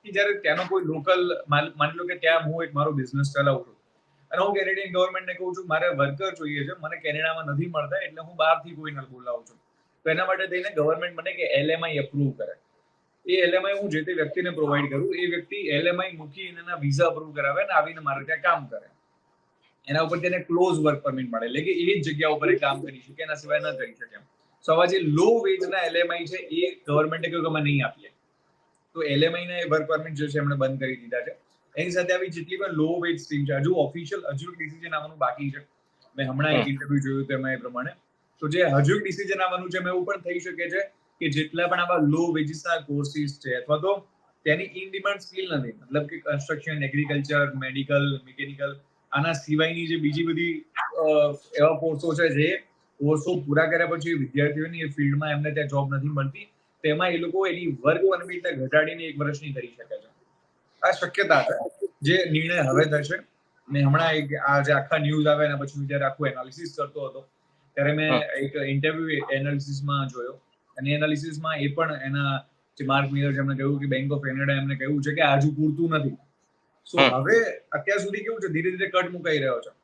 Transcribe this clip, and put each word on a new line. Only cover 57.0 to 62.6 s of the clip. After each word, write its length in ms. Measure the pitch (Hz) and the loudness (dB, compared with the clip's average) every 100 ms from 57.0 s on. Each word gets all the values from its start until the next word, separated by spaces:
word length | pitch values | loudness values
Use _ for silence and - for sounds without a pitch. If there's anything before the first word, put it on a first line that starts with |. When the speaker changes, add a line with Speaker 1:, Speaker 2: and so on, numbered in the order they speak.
| 180 | 2
Speaker 1:
એ 80 | 170 | 0
લોકો 300 | 170 185 190 | -2 0 0
એની 200 | 175 170 | -2 -4
વર્ક 340 | 135 139 170 | 0 2 4
પરમિટને 500 | 190 180 175 180 180 | 4 2 -2 -6 -4
ઘટાડીને 520 | 143 131 151 156 165 | -4 2 2 2 -4
એક 160 | 160 139 | -10 -4
વર્ષની 340 | 147 143 151 | -4 -4 -8
કરી 140 | 127 120 | -10 -10
શકે 280 | - - - | -16 -14 -14
છે. 200 | - _ _ _ _ _ _ _ | -14 _ _ _ _ _ _ _
આ 80 | 180 | 2
શક્યતા 500 | 180 180 - 202 147 | 2 -2 0 4 6
છે, 460 | - - - - - _ | 4 -2 -4 -6 -8 _
જે 240 | 147 185 170 | 2 4 4
નિર્ણય 300 | 156 165 175 | 0 2 0